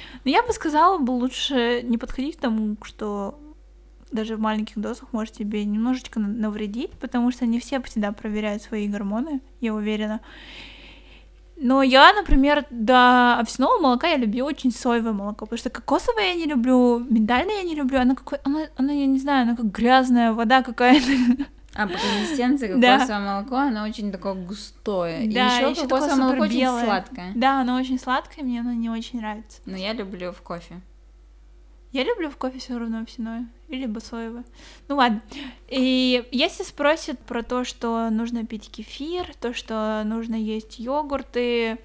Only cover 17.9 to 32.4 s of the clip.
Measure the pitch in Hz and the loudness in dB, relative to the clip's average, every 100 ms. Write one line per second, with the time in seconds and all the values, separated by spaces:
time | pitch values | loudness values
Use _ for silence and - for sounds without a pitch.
17.9 | 269 247 262 - 285 269 311 311 - 277 | 2 2 0 -4 -6 -4 -4 -4 -4 -2
18.9 | 285 269 269 277 277 240 233 220 180 233 | 0 0 0 2 0 2 0 -2 0 4
19.9 | 262 254 240 233 226 226 262 254 226 247 | 4 6 4 4 2 4 2 2 2 6
20.9 | 285 254 262 247 240 277 - - - 208 | 6 6 4 4 2 -2 -12 -14 -6 -4
21.9 | - - 415 349 285 247 285 220 247 247 | -2 -2 -2 -2 0 0 0 0 4 6
22.9 | 269 254 208 202 196 202 254 277 214 214 | 6 4 0 -2 -4 -4 -2 0 -2 -6
23.9 | 214 208 185 196 190 175 208 - - 214 | -6 -8 -6 -8 -8 -8 -10 -12 -10 -4
24.9 | 190 170 165 220 233 254 247 269 330 262 | -2 -2 -2 -2 2 2 4 2 0 0
25.9 | 262 285 262 262 254 208 240 254 240 233 | 0 2 4 4 2 2 2 2 2 0
26.9 | 190 - - 180 226 262 269 247 254 262 | -2 -4 -12 -8 0 2 2 0 0 -2
27.9 | 254 254 269 - - 254 240 240 233 226 | -4 -2 -4 -4 -8 -6 -4 -4 -4 -4
28.9 | 226 233 240 214 214 - - - 190 196 | -6 -8 -8 -8 -10 -14 -18 -12 -8 -6
29.9 | 226 190 185 175 180 - 170 - 175 - | -6 -8 -8 -10 -10 -12 -14 -12 -18 -20
30.9 | - - - - - - - - - - | -20 -20 -20 -20 -20 -20 -20 -20 -20 -8
31.9 | 269 415 480 311 262 | -4 -2 -2 -4 -6